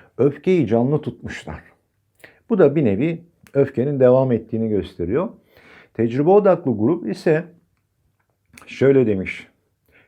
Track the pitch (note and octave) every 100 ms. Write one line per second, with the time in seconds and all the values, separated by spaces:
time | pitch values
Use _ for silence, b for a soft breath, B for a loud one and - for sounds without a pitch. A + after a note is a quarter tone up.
0 | b - C3+ C#3+ - F#3 A#2+ A2+ B2+ D3+
1 | - - A2 - - D#2 - _ _ _
2 | _ _ B B - A3 D3+ C#3+ B2+ G2
3 | D#3 E3+ - _ - C#3 C#3 - C3+ C#3+
4 | B2+ B2+ C3 A#2 - A2+ A2+ G#2 F2 -
5 | E2+ B2 G#3 - b b b b b -
6 | A#2 B2 D3+ G3+ G3 F3 C#3+ G#2+ A2 E3+
7 | - F#3+ - D3+ E3+ _ _ _ _ _
8 | _ _ _ _ _ - - - B2+ C3+
9 | A#2 G2 F2+ - - _ _ _ _ b